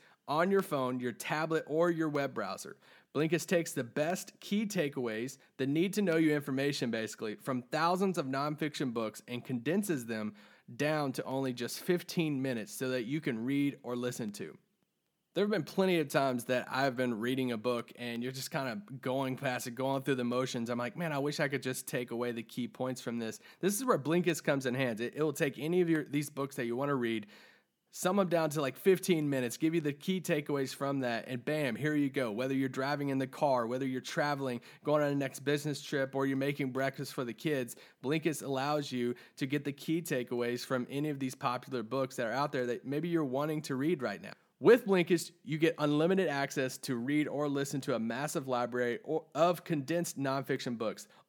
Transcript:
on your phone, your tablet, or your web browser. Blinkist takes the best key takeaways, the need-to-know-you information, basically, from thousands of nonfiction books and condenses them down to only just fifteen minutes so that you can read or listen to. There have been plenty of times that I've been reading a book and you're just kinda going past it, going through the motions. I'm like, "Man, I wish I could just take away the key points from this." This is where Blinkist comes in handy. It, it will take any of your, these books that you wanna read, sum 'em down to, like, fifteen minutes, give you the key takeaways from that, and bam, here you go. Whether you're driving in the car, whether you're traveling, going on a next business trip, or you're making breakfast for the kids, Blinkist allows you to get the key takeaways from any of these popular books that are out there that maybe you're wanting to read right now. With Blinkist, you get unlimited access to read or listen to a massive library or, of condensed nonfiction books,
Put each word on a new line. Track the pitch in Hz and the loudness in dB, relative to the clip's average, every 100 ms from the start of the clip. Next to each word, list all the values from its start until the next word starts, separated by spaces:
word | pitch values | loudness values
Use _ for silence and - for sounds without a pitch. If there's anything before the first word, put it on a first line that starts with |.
| - _ - | -18 _ -2
on | 151 180 | 2 4
your | 196 | 4
phone, | 190 143 127 127 | 2 0 0 0
your | 123 | -4
tablet, | - - 151 160 160 - | -4 -2 -2 2 0 2
or | 156 175 | 2 4
your | 160 160 | 4 0
web | 143 139 | 0 0
browser. | 117 95 92 - - - - _ 135 | -2 -6 -6 -10 -16 -20 -20 _ 0
Blinkist | 156 160 - | 2 2 2
takes | 175 160 | 0 0
the | 143 | -4
best | 120 143 151 185 - - | -4 0 0 -2 -6 -12
key | - 202 208 | -2 -2 0
takeaways, | 175 147 135 120 110 127 - _ - | 0 -2 -2 -4 -2 -6 -8 _ -2
the | 131 | 0
need-to-know-you | 151 190 208 190 165 156 | 2 2 2 2 4 4
information, | 147 143 131 143 143 123 | 4 0 0 0 0 -2
basically, | 113 110 - 113 | -2 -4 -4 -6
from | 107 - 127 120 | -6 -4 -4 -2
thousands | 156 170 185 196 170 | 0 2 2 2 0
of | 135 | -2
nonfiction | 135 147 151 156 - 139 | -2 -2 -2 -4 -2 -2
books | 117 110 - - | -2 -4 -6 -8
and | 120 | -8
condenses | 120 123 117 190 202 147 117 | -4 -4 0 0 0 -2 -2
them | 110 107 104 - - - 120 | -4 -4 -8 -18 -20 -12 -2
down | 147 156 143 | 0 0 -2
to | 127 | -4
only | - 135 131 | -4 -2 -2
just | 120 117 - | -2 -6 -4
fifteen | - 175 - - 156 135 | 0 0 0 0 0 0
minutes | 135 117 104 | 0 -2 -6
so | - 131 | -6 -2
that | 127 113 | -2 -2
you | 156 | -2
can | 151 110 | -2 -2
read | 120 143 143 - | 0 2 0 -2
or | 117 123 | -6 -4
listen | 123 120 110 | -4 -4 -6
to. | 104 80 - _ _ _ _ _ _ _ | -6 -10 -12 _ _ _ _ _ _ _
There | 170 | 0
have | 208 | 2
been | 202 | 0
plenty | 143 - 190 175 | 0 2 4 4
of | 139 | 4
times | 151 135 123 120 | 4 4 2 0
that | 123 - | 0 0
I've | 131 139 123 | 0 2 2
been | 123 110 | 0 0
reading | 120 131 127 | 0 0 0
a | 113 | 0
book | 123 120 - - | 0 -2 -4 -10
and | 120 117 | -8 -6
you're | 123 | -6
just | 131 - | -6 -6
kinda | 156 135 104 104 131 | -4 -4 -6 -8 -6
going | 131 131 131 127 | -2 0 -2 -2
past | 139 123 127 | -2 -2 -4
it, | |
going | 120 131 135 | -2 0 0
through | 135 127 | 0 0
the | |
motions. | 120 127 131 123 117 | 2 0 0 -2 -2
I'm | 120 | -2
like, | 123 143 | -4 -4
"Man, | 170 | -2
I | 143 | 0
wish | 143 147 | -2 0
I | 143 | 0
could | 135 | 0
just | 131 127 - | -2 -6 -4
take | 135 123 | -4 -4
away | 117 123 | -4 -2
the | 117 | -4
key | 113 - 117 | -6 -6 -6
points | - 127 127 | -4 -4 -4
from | 123 117 | -4 -4
this." | 113 104 - - | -4 -8 -14 -2
This | 185 202 | -2 0
is | |
where | 262 175 | 2 2
Blinkist | 135 175 175 151 | 2 2 2 0
comes | - 139 127 | 2 0 0
in | 127 | 0
handy. | 127 107 117 | 0 -2 -4
It, | 139 | -2
it | |
will | 156 | -2
take | 139 147 113 | 0 -2 -2
any | 151 180 | 0 2
of | 170 | 4
your, | 160 | 2
these | - 143 143 | 2 -2 -2
books | 135 139 - | -4 -6 -4
that | 117 | -2
you | 120 | 0
wanna | 143 139 | 2 2
read, | 117 110 104 - - - _ _ _ | 2 -2 -4 -18 -20 -20 _ _ _
sum | - 180 202 | -2 2 4
'em | 185 | 4
down | 165 160 | 4 2
to, | 151 | 2
like, | 135 131 | -2 2
fifteen | 196 180 - 165 147 | 6 6 6 2 4
minutes, | 135 123 - | 2 0 2
give | 160 | 2
you | 165 | 2
the | 147 | 0
key | 143 - 185 | -2 -2 0
takeaways | 156 156 147 143 131 - | 2 0 0 -2 -2 -2
from | 139 139 | -2 0
that, | 123 113 - | 0 -2 -4
and | 127 | -6
bam, | 131 151 139 110 | -2 0 0 0
here | 151 147 | 0 2
you | 139 | 2
go. | 135 120 | 0 0
Whether | 104 131 | 0 0
you're | 135 135 | 0 0
driving | 127 135 143 143 | 0 0 0 0
in | 135 | 0
the | 135 | -2
car, | - 147 127 113 | 0 2 4 2
whether | 127 135 | -2 -2
you're | 127 | -4
traveling, | - - 147 143 135 120 - - | -4 0 0 0 -2 -4 -8 -6
going | 147 151 | 2 4
on | 147 | 4
a | 143 | 2
next | 135 - | -2 -2
business | 135 147 151 139 | 0 0 0 -4
trip, | - 147 135 | -2 -2 0
or | 135 139 | 0 0
you're | 135 | 2
making | 139 143 135 | 0 0 -2
breakfast | 127 135 135 135 - | 0 0 -2 -6 -4
for | |
the | 123 | -6
kids, | 110 160 139 120 - - _ | -4 -2 -2 -2 -8 -18 _
Blinkist | 127 160 165 143 | -2 0 0 -2
allows | 123 131 139 151 143 | -4 -2 0 0 0
you | 127 120 120 - - | -2 -2 -4 -8 -6
to | 139 | -2
get | 143 | -2
the | 143 | -4
key | 139 - 165 | -6 -2 -2
takeaways | 156 135 123 120 120 123 | 0 -2 -2 -2 -2 -2
from | - 131 120 | -2 -2 -2
any | 139 151 | -2 -2
of | 139 | -2
these | 131 | -4
popular | - 131 123 131 127 | -4 -4 -4 -4 -6
books | 110 135 131 - | -2 -2 -2 -2
that | 113 | -2
are | |
out | 123 147 | 0 -2
there | 143 123 | -2 -2
that | 120 127 | -2 -4
maybe | 147 175 | -4 0
you're | 170 139 | 0 0
wanting | 131 156 151 | 0 -2 -2
to | 147 131 | -2 -2
read | 151 165 | 0 0
right | 117 95 | -2 -4
now. | 104 - _ - | -10 -16 _ 4
With | 147 240 202 | 8 8 8
Blinkist, | 185 170 170 - - | 4 6 2 0 -10
you | - 151 | -6 2
get | 160 165 | 2 4
unlimited | 151 147 170 190 170 | 2 4 4 4 2
access | 143 139 147 131 - | 0 -2 0 -2 -2
to | - 120 | -4 -2
read | 123 151 139 | 0 0 2
or | 139 147 | 0 0
listen | 139 139 139 | 0 -2 -2
to | 143 117 | 0 0
a | |
massive | 113 120 151 165 135 | 0 -2 -2 -4 -2
library | 123 120 123 120 117 | 0 0 0 0 -2
or, | - 156 - | -2 -4 -2
of | 139 175 170 | 2 4 2
condensed | - 156 131 170 170 - | -2 -2 0 -2 -2 -2
nonfiction | 143 135 135 135 131 113 | -2 -2 -2 -2 -2 -4
books, | 110 95 - - | -4 -6 -12 -20